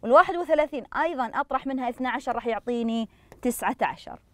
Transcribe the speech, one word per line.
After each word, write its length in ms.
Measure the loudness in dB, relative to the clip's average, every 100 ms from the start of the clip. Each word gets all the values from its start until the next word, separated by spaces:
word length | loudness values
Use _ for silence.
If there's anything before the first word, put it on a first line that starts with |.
والواحد 340 | 8 6 8 2
وثلاثين 480 | 0 2 2 -2 -6 -2
أيضًا 360 | -2 -2 -4
أطرح 340 | -4 -2 -4 -4
منها 220 | -4 -4
اثنا 200 | -4 -4
عشر 260 | -4 -4 -4
راح 120 | -2
يعطيني 600 | -4 -2 -2 0 -2 -4 _ _ -4
تسعة 360 | -2 0 -2 0
عشر. 380 | -2 -4 -14 -18 _